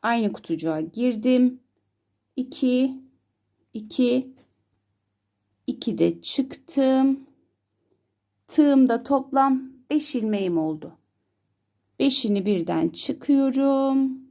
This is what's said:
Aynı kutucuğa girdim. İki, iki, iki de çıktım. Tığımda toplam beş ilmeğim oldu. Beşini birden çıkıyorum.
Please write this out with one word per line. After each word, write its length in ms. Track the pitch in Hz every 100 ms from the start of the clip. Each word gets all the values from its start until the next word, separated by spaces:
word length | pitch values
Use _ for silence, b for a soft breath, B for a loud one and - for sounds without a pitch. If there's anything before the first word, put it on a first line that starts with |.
Aynı 300 | - 233 208
kutucuğa 480 | 208 - 165 160 156
girdim. 760 | 160 220 247 220 247 254 247 254 _ _ _ _ _ _ _ -
İki, 680 | 254 - 254 254 262 262 - _ _ _ _ _ _
iki, 600 | 226 214 - 247 247 262 - _ _ _ _ _ _ _ _ _ _ _ _ -
iki 300 | - - -
de 240 | 170 170
çıktım. 1040 | - - 269 - _ - 262 262 269 269 - _ _ _ _ _ _ _ _ _ _ _ _
Tığımda 560 | - 294 277 254 233
toplam 680 | - 277 269 277 269 262 - - _
beş 260 | 302 302 247
ilmeğim 420 | 220 208 190 170
oldu. 400 | 156 156 156 - _ _ _ _ _ _ _ _ _ _
Beşini 460 | 269 262 220 202 190
birden 440 | 196 170 165 165
çıkıyorum. 1300 | - - - - 277 269 262 277 269 269 269 269 262 -